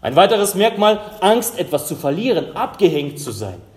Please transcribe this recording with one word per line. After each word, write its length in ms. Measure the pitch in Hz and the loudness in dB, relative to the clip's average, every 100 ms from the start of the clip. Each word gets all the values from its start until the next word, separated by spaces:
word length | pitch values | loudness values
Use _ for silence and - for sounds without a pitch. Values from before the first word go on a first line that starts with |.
Ein 160 | 113 135 | 0 4
weiteres 400 | 196 214 202 185 | 4 4 0 2
Merkmal, 440 | 220 202 208 214 - - | 0 4 2 2 -2 0
Angst, 400 | 190 226 226 - | 2 2 0 -6
etwas 260 | - 147 - | -4 -4 -4
zu 80 | |
verlieren, 640 | 151 143 151 240 180 135 - | -6 -4 -2 0 -2 -2 -6
abgehängt 640 | 247 - 190 151 143 - | -8 2 2 2 -6 -10
zu 100 | 127 | -10
sein. 320 | 104 104 90 - | -8 -10 -10 -18